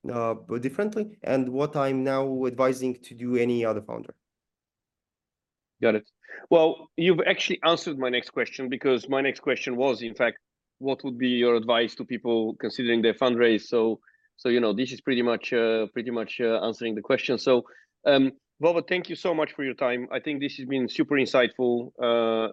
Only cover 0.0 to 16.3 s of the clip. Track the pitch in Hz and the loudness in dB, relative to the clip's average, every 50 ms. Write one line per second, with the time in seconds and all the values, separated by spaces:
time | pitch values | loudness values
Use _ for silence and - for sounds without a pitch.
0 | - 135 120 120 117 113 113 113 - - 110 120 120 135 131 - 208 214 214 226 | -10 -6 -4 -2 -2 -2 -2 -4 -6 -6 -6 -4 -4 -4 -2 -2 -4 -2 -2 -4
1 | 214 214 - - - - 131 135 131 127 123 135 147 151 147 151 139 135 135 131 | -6 -6 -8 -8 -4 0 0 0 0 0 -2 -2 -2 -2 0 0 0 0 0 0
2 | 131 135 135 135 135 135 131 131 127 127 123 117 131 131 131 127 131 127 123 - | 0 0 0 0 0 -2 -2 -2 -2 -2 0 2 2 2 2 0 -2 -4 -4 -6
3 | - - 123 117 120 123 123 123 120 120 120 120 117 110 107 104 101 - - 57 | -10 -20 -14 -10 -4 0 0 2 2 2 2 0 0 0 -2 -2 -6 -8 -10 -12
4 | - - - _ _ _ _ _ _ _ _ _ _ _ _ _ _ _ _ _ | -12 -14 -18 _ _ _ _ _ _ _ _ _ _ _ _ _ _ _ _ _
5 | _ _ _ _ _ _ _ _ _ _ _ _ _ _ _ - 117 113 107 107 | _ _ _ _ _ _ _ _ _ _ _ _ _ _ _ -2 0 2 2 0
6 | 107 _ _ _ _ - - - - - 170 170 160 165 165 - - - _ - | -2 _ _ _ _ -20 -20 -12 -2 4 4 6 6 4 2 -2 -10 -12 _ 0
7 | 165 180 180 160 175 - - 156 - - 190 - - 160 170 160 - 143 147 135 | 2 4 4 4 2 0 0 -2 -2 -4 -4 -2 0 0 0 0 -2 -6 -6 -4
8 | 131 127 123 123 117 - - 135 123 - - - 135 127 135 120 - 135 131 120 | -2 -2 -2 -2 -4 -4 -4 -4 -4 -4 -4 -8 -8 -8 -6 -2 0 2 0 0
9 | 104 135 135 135 135 139 123 - - 147 127 - - 139 123 120 131 139 123 107 | 0 -2 -2 0 0 0 -2 -2 -2 -2 -2 -2 -2 -4 -2 0 0 0 0 -2
10 | 120 113 110 - 127 117 104 - _ _ _ _ _ _ _ - 131 135 135 131 | -6 -8 -4 -2 -2 -2 -2 -4 _ _ _ _ _ _ _ -8 -4 -4 -4 -4
11 | - 139 127 120 127 127 123 120 120 120 120 117 110 117 120 113 117 110 - - | -4 -8 -4 -2 0 0 2 4 4 4 4 4 2 2 2 2 2 0 -2 -8
12 | 120 - 127 113 - 120 117 113 113 110 - - - 113 - - 127 117 117 117 | -10 -8 -8 -6 -2 0 0 0 0 -2 -4 -6 -8 -8 -6 -4 0 0 2 2
13 | 110 117 107 - 131 123 120 117 120 117 113 104 - - - 120 110 113 110 - | 4 2 2 2 2 2 2 4 4 4 4 2 0 0 0 0 2 0 0 -4
14 | _ _ _ _ _ _ _ - - 127 120 123 120 110 101 104 131 127 135 - | _ _ _ _ _ _ _ -6 -2 0 2 2 2 2 0 0 -2 -4 -6 -8
15 | - - 135 120 120 120 117 107 - - 131 120 113 113 113 110 110 101 - 120 | -4 -2 0 0 2 0 0 -2 -2 -2 0 2 2 2 2 0 -2 -4 -6 -8
16 | 113 123 120 117 110 92 | -6 -6 -4 -6 -6 -6